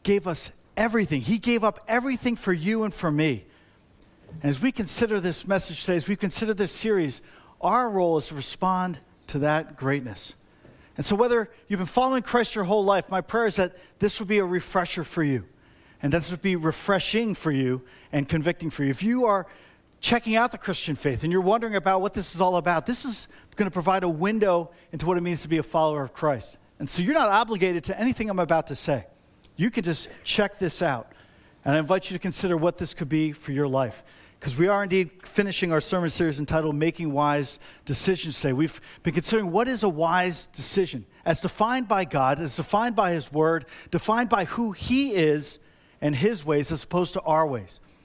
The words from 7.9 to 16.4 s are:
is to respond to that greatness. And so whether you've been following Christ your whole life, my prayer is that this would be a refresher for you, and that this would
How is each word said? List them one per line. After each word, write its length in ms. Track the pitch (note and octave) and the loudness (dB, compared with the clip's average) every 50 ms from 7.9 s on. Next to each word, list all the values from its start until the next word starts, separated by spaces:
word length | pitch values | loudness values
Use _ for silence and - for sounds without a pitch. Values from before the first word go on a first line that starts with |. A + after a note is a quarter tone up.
| G3+ F#3+ F3+ E3+ E3 D#3 | 0 2 2 2 2 2
is 100 | C#3+ - | 0 -4
to 80 | D#3+ | -6
respond 640 | C#3+ B2+ - - - F#3+ F#3 F#3 F3+ F3+ F3+ F3 - - _ _ _ _ - | -8 -8 -8 -6 -2 0 0 2 0 0 -2 -4 -8 -14 _ _ _ _ -8
to 120 | - D3 | -4 0
that 380 | C#3 D3 D3+ D#3 D#3+ - - - | 2 2 2 2 0 -4 -8 -6
greatness. 580 | C3+ C3+ C#3 C#3+ B2 B2 G2 - - - - - _ _ _ _ - - - - - - - - | -2 -2 -2 -2 -4 -6 -12 -12 -14 -16 -18 -20 _ _ _ _ -20 -20 -20 -20 -20 -12 -10 -6
And 80 | D3+ | -2
so 100 | - G3+ | 0 2
whether 340 | G3 A#3+ B3 A#3+ A#3 G#3+ - - - _ - | 2 4 4 2 2 0 -2 -8 -16 _ -6
you've 120 | G3+ F#3 | -4 -4
been 80 | F#3 E3 | -4 -2
following 340 | - B3 B3+ C4 C4 B3+ | 0 2 2 2 2 0
Christ 340 | - - - B3 A3+ - - | 0 0 2 2 2 0 -2
your 80 | A3 F#3+ | -2 0
whole 200 | F3 G#3 G#3+ G3 | 2 2 4 4
life, 260 | G3 G3+ F#3 - - | 4 4 2 2 -2
my 120 | F#3+ F#3+ | -4 -4
prayer 240 | F3 - - A3+ A#3+ | -4 -2 0 0 0
is 100 | G#3+ F3+ G3+ | 2 2 2
that 180 | F#3 F3 - - - - _ - | 0 0 -2 -8 -20 -20 _ -2
this 200 | G3+ G#3 - - | -2 -2 -2 -4
would 80 | A3+ F3+ | -2 0
be 120 | G#3+ G#3 | 2 2
a 60 | G3 | 2
refresher 580 | F3 F3+ F3+ - - - F#3+ F3 E3+ - F3+ D#3 | 2 0 -4 -4 -2 -2 -2 0 0 -4 -6 -8
for 200 | - - F3 D#3+ | -6 -2 -2 0
you, 220 | C#3+ C3+ B2 F#2+ - - _ _ _ _ _ _ _ _ _ | 0 0 -2 -4 -8 -16 _ _ _ _ _ _ _ _ _
and 100 | - C#3+ C#3 | -2 0 0
that 60 | E3+ | 0
this 120 | D#3+ - | 0 -2
would 100 | F3+ D#3+ | -6 -4